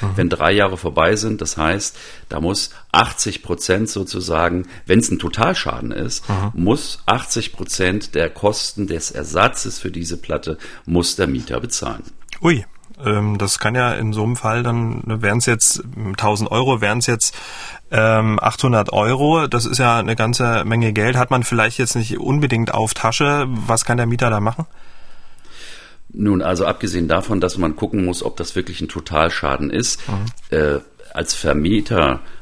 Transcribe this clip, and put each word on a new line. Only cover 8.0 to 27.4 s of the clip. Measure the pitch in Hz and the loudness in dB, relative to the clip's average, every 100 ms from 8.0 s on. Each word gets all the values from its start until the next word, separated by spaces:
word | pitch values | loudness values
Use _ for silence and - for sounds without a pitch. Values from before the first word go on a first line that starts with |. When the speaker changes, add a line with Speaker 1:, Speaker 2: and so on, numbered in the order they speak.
| - | -2
Speaker 2:
der | - 85 | 0 0
Kosten | - 101 104 - - 101 | 2 0 2 -4 -4 -4
des | 82 - | -4 -6
Ersatzes | - 76 78 120 - - - | -8 -4 2 2 2 -6 -6
für | 95 | -6
diese | 85 82 85 | -6 -6 -6
Platte | - 78 - 78 - - - | -4 -4 -4 -8 -10 -14 -2
muss | 85 85 - | 0 2 0
der | 85 | 0
Mieter | 65 58 62 | -2 -4 -6
bezahlen. | - - 62 55 - - - - | -4 -6 -6 -8 -12 -14 -12 -2
Speaker 1:
Ui. | 170 143 - - - - 127 | 2 2 0 -14 -18 -8 0
Ähm, | 104 104 104 | 0 2 0
das | 98 - | 0 0
kann | 107 123 | 0 2
ja | 123 | 0
in | 123 110 | 0 -2
so | 107 | 0
einem | 107 120 | 0 0
Fall | 113 117 | 0 0
dann, | 123 117 117 117 - | 0 0 0 -4 -4
ne, | 110 | -2
wären's | 104 113 120 | 2 2 2
jetzt, | 113 - - 117 117 110 98 | 4 4 2 -4 -8 -6 0
tausend | 107 104 107 | 0 2 0
Euro, | 110 131 123 | 2 2 2
wären's | 101 117 113 | 2 0 0
jetzt, | 113 - - - - - - - | 0 0 -4 -14 -14 -14 -16 -2
ähm, | 123 110 110 110 107 | 2 4 4 4 2
achthundert | 113 - 131 117 101 | 0 2 2 4 2
Euro. | - 107 131 147 160 151 | 2 2 2 4 4 2
Das | 120 113 | 0 0
ist | 123 | 2
ja | 123 117 | 4 4
eine | 101 113 | 2 0
ganze | 110 120 120 113 85 | 0 2 2 2 2
Menge | 113 113 | 2 2
Geld. | 107 110 127 | 2 2 2
Hat | 127 | 2
man | 127 | 2
vielleicht | 117 117 110 - | 2 2 2 2
jetzt | 123 123 | 0 0
nicht | 113 - | -2 -2
unbedingt | - 143 143 113 113 | 0 2 2 2 2
auf | - 110 - | 0 0 0
Tasche. | 113 113 143 147 131 | 0 2 2 2 0
Was | 117 104 113 - | -2 0 0 2
kann | 120 | 2
der | 117 | 2
Mieter | 120 120 | 2 2
da | 107 | 2
machen? | 104 120 160 - - - - - - - - - - - - - - | 0 -2 -6 -8 -14 -12 -10 -10 -12 -14 -16 -16 -16 -16 -18 -18 -12
Speaker 2:
Nun, | - 104 95 | -2 2 2
also | 78 90 87 | 2 0 0
abgesehen | - 104 87 82 | 0 -2 0 2
davon, | 80 98 | 2 2
dass | 101 | 0